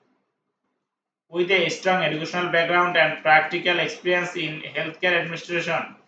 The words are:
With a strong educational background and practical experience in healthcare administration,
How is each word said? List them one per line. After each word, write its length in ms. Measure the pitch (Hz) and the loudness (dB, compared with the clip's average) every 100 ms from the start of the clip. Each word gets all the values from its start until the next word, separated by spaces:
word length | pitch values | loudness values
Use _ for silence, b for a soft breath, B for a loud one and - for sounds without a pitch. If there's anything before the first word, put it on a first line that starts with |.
| _ _ _ _ _ _ _ _ _ _ _ _ _ | _ _ _ _ _ _ _ _ _ _ _ _ _
With 220 | 170 175 | -2 2
a 180 | 190 160 | 2 2
strong 340 | - 190 185 | -2 0 2
educational 480 | 156 151 160 180 175 | 0 -2 -4 -4 0
background 460 | 170 165 175 175 175 | 2 2 2 2 4
and 240 | 151 147 | 2 2
practical 580 | 156 156 156 175 175 170 | 4 4 4 -2 0 0
experience 560 | 156 - 180 180 170 175 | -2 -4 0 0 0 -4
in 260 | 156 156 | -6 -8
healthcare 600 | 147 143 156 156 180 175 | -8 -6 -6 -2 0 0
administration, 760 | 170 160 - 175 165 160 - - | 0 -6 -6 -4 -2 -2 -4 -12